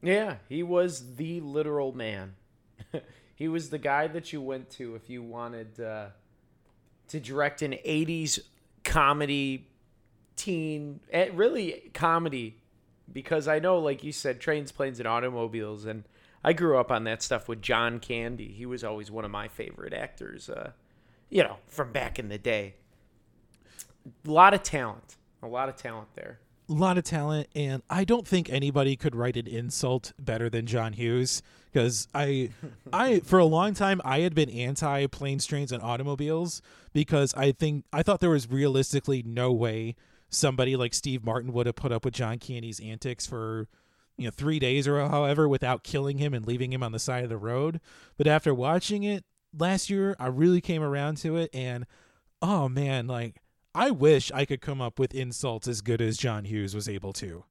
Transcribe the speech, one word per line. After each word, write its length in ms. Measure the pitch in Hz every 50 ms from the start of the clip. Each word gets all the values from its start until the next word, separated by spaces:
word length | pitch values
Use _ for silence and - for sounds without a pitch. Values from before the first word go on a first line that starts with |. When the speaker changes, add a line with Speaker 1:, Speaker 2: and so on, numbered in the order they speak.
Speaker 1:
Yeah, 360 | - 170 185 208 220 208 156 107 - _
he 140 | 135 156 175
was 540 | 175 175 175 180 185 170 131 127 123 127 120
the 240 | 151 160 170 170
literal 500 | 160 143 139 151 156 151 147 147 139 131 127
man. 420 | 127 117 110 104 98 95 98 95 - _ _ _ _ _ _ _ _ - _ -
<laughs> 80 | 156 - - - - _ _ _ _
He 120 | 147 160
was 200 | 160 170 160 139
the 80 | 147 147
guy 300 | 131 143 139 143 156 160
that 240 | 156 170 156 -
you 80 | - 151
went 300 | 135 131 135 131 127 127 - -
to 180 | 131 117 113
if 140 | 113 110 -
you 120 | 127 123
wanted, 560 | 120 117 117 120 117 117 120 117 113 110 110 117
uh, 280 | 120 110 110 107 104 101 98 _ _ _ _ _ _ _ _ _ _ _ _ _ _ _ _ _ _ _
to 100 | - 156
direct 420 | 127 110 135 139 147 143 143 -
an 140 | 151 143 135 - -
eighties 560 | 151 156 151 160 156 165 165 160 151 - - - _ _ _ _ _ _ _ _
comedy, 840 | - - 160 147 139 143 147 147 143 143 139 139 139 131 131 - _ _ _ _ _ _ _ _ _ _ _ _ _ _ -
teen, 640 | - - 185 165 160 156 151 151 147 147 143 143 _ _
eh, 200 | - 165 185 - 185
really 580 | 165 202 240 330 269 208 170 156 - - - _
comedy, 680 | - - 170 165 170 170 160 139 131 117 110 113 _ _ _ _ _ _ _ _ _ _ -
because 380 | - 131 131 - 165 156 147 147
I 100 | 156 156
know, 180 | 160 180 185 175
like 280 | 160 147 139 135 -
you 80 | 147 147
said, 260 | - - 139 127 123
Trains, 320 | - - 156 151 143 139
Planes, 280 | - - 139 135 131 117
and 80 | 120 113
Automobiles, 760 | 113 120 120 127 127 120 117 113 107 117 107 107 107 104 104
and 220 | 110 107 110 104 - _ _ _ _ _ _ -
I 80 | - 170
grew 240 | 165 175 165 147 127
up 120 | 120 - 131
on 100 | 113 110
that 180 | 113 110 113
stuff 280 | - - 131 113 - -
with 120 | 117 113
John 380 | 101 - 123 113 117 117 117 113
Candy. 540 | - - 123 117 117 117 123 117 110 - 98
He 120 | 101 120
was 200 | 127 127 123 113
always 260 | 110 107 107 107 104
one 140 | 104 110 110
of 60 | 104
my 180 | 101 101 104 107
favorite 440 | - - - - - - - - -
actors, 560 | - - - - - - 53 53 - - -
uh, 220 | - - 55 - - _ _ _ _ _ _ _ _ _ _ _
you 140 | - 196 165
know, 140 | - 107 95 - _
from 240 | - - 143 123
back 260 | 117 139 127 123 - -
in 120 | 120 104
the 80 | 101 107
day. 380 | 104 120 117 107 101 98 101 _ _ _ _ _ _ _ _ _ _ _ _ _ _ _ _ _ _ _ _ - - _ _ _ _ 135 - _ _
A 60 | 151
lot 220 | 151 156 180 196 202
of 100 | 190 -
talent, 540 | - - 147 127 113 104 117 - _ - _ _ _ _ _ -
a 40 | 117
lot 200 | 117 123 131 135
of 80 | 131
talent 320 | - - 127 113 110 107 - _
there. 240 | - - - - 113 _ _ _ _ _ _
Speaker 2:
A 60 | 156
lot 240 | 151 185 190 180 180
of 60 | 170
talent, 440 | - - 160 143 147 151 151 147 - _
and 300 | 147 147 139 135 135 - _
I 140 | - 175 196
don't 220 | 175 226 240 208 -
think 220 | - 180 165 -
anybody 460 | - 139 139 143 139 143 139 139 139
could 200 | 127 - 143 123
write 220 | 117 120 123 123 120
an 80 | 117
insult 680 | 113 117 113 120 120 - - - 127 127 127 - - - -
better 320 | 139 - 117 113 117 117
than 160 | 107 117 113
John 280 | 117 110 120 113 113 107
Hughes, 500 | 104 120 117 117 123 127 127 - - - _ _ - _ _
'cause 360 | _ 143 117 120 123 110 - - _
I, 340 | 143 143 139 139 135 127 123 - - - 143
<laughs> 200 | - - _ -
I, 280 | - 180 233 269 240 190
for 180 | 165 - - 185
a 80 | 175
long 300 | 160 156 160 185 208 202
time, 260 | 180 202 196 196 185 -
I 180 | 131 131 143
had 120 | 170 180 160
been 160 | 151 156 131
anti 560 | 120 120 123 123 160 - 165 151 139 139 139
Planes, 400 | 139 - - 143 139 139 139 131
Trains, 260 | - - 143 143 127
and 120 | 127 120 113
Automobiles 800 | 113 120 117 135 143 143 135 147 147 156 160 175 175 - - _ - - - - -
because 440 | _ 147 151 - 156 147 139 131 -
I 160 | - - 139
think, 340 | 135 - - 156 147 147 - _ -
I 80 | 143
thought 180 | 165 - 202 180
there 120 | - 175
was 180 | 160 147 120 113
realistically 720 | 123 135 143 143 131 135 135 - - 143 - - 139 127
no 300 | 120 113 117 120 123 127
way 440 | 123 113 117 117 110 110 113 113 113 _ _ _ _ _ _ _
somebody 440 | - - - 147 131 127 127 127 131
like 200 | 127 123 120 -
Steve 280 | - - 147 131 127 110
Martin 300 | 113 110 127 120 131 120
would 140 | 120 120 120
have 80 | 113
put 160 | - - 139
up 120 | 120 113 -
with 120 | 131 117
John 240 | - 131 110 113 120
Candy's 400 | - - 131 120 117 117 107 -
antics 480 | 107 110 110 113 - 135 123 - - -
for, 400 | - 120 113 110 110 110 107 - _ _ _ _ _ _ _ _ _ -
you 80 | 131
know, 60 | 117
three 260 | 107 - 139 147 156 156
days 300 | 135 127 127 143 139 139
or 200 | 143 143 143 147
however 400 | 151 147 147 139 143 147 156 147
without 360 | 139 131 - 123 127 - _
killing 340 | - - 147 139 139 143 139
him 160 | 143 147 139
and 140 | 123 107 110
leaving 260 | 120 123 131 127 131
him 80 | 131
on 120 | 127 117 110
the 40 | 113
side 260 | - - 127 123 123
of 60 | 120
the 80 | 113 110
road. 420 | 98 113 117 127 143 156 165 165 _ - - - - - _ -
But 80 | 147
after 300 | 151 151 156 - 160 139
watching 480 | 123 123 139 160 180 - - 208 208 202
it 200 | 208 208 196 - _ _ _ _ _ -
last 360 | 151 165 180 190 190 - -
year, 240 | 202 196 196 196 196 -
I 100 | 127 127
really 340 | 131 127 156 175 180 175
came 200 | - - 180 160
around 360 | 156 143 139 143 143 147 156 147
to 200 | - 160 156 165
it, 140 | 165 156 -
and, 320 | 131 131 127 123 120 120 - _ _ _ _ _ _ _ _ _ _
oh 260 | - 175 208 185 143 131
man, 380 | 127 135 143 139 135 131 117
like, 380 | 120 127 120 117 117 101 _ _ _ _ _ _ _ _
I 160 | 156 220 269
wish 400 | 262 151 131 151 156 135 123 -
I 140 | - 131 143
could 160 | - 143 131
come 200 | - - 143 135
up 160 | 127 120 - -
with 160 | 135 127 -
insults 540 | 135 131 123 117 - - 135 117 110 - 127
as 140 | 120 107
good 200 | 101 113 117 113
as 160 | 117 110 110 -
John 280 | - 127 110 107 101
Hughes 280 | 98 110 107 101 98 98
was 140 | 107 101 -
able 260 | 104 98 95 98 95
to. 300 | - - 98 82 85 87 _